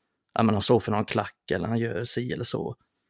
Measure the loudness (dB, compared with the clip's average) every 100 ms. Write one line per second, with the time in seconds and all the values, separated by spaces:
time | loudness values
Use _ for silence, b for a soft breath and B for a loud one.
0 | _ _ _ 2 4 4 4 4 4 -2
1 | 0 -2 -2 -6 -4 -2 0 -2 -2 -4
2 | -4 -4 -6 -6 -4 -4 -6 -10 _ _
3 | _